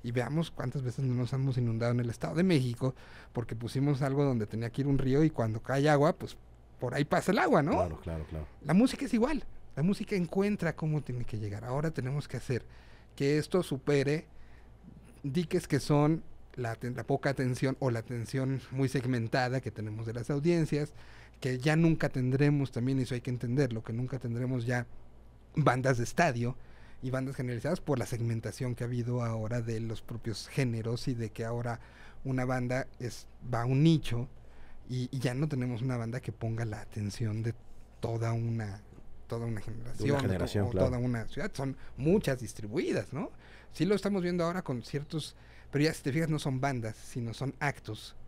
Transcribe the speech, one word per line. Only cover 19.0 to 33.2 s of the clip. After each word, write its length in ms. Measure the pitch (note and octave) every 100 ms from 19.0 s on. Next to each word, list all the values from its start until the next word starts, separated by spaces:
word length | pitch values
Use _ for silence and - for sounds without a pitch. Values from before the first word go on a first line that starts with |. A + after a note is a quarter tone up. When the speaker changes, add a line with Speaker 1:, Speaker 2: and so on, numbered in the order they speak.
| B2 B2 A2+ C#3+ B2 C3
Speaker 1:
que 80 | A#2
tenemos 380 | - G#2+ G#2+ A2+
de 60 |
las 180 | A#2 A2+
audiencias, 640 | C#3+ D#3 E3+ D3+ D3 D3 - - - - -
que 200 | C3 B2+
ya 160 | D3 D#3
nunca 340 | E3 D3+ C#3+
tendremos 600 | C3+ B2+ C3 D3 D3 C3+
también, 280 | B2 B2 C3+
y 40 |
eso 100 | B2
hay 80 | B2
que 80 | C3
entenderlo, 540 | B2 A#2+ B2+ C3 A2
que 100 | -
nunca 240 | A#2 B2+ C3
tendremos 480 | B2 A#2 B2+ B2+ A#2
ya 220 | B2 A#2+ - - - - - - E3+
bandas 420 | C#3 B2+ C3 A#2+
de 80 | A#2+
estadio 500 | - E3+ A#2+ A#2+ - - - - -
y 80 | C3
bandas 260 | B2+ C3 C#3
generalizadas 460 | B2 A#2+ C#3+ F3+
por 160 | - C3
la 80 | G2+
segmentación 720 | A2 A#2 A2+ A2 - B2+ A#2+
que 80 |
ha 40 | A#2+
habido 360 | B2 A#2+ B2
ahora 380 | A#2 A2+ G#2+ A#2+
de 180 | A#2 A2+
los 240 | A2+ A2
propios 440 | - A#2 - G2+ -
géneros 600 | - C3 A2+ A2 A#2+ -
y 80 | A#2+
de 160 | A2+
que 120 | -
ahora 360 | A2+ A#2+ A#2+ A2+ - - - -
una 220 | C3+ B2+ B2+
banda 400 | B2+ B2 B2+ - -
es, 260 | B2 -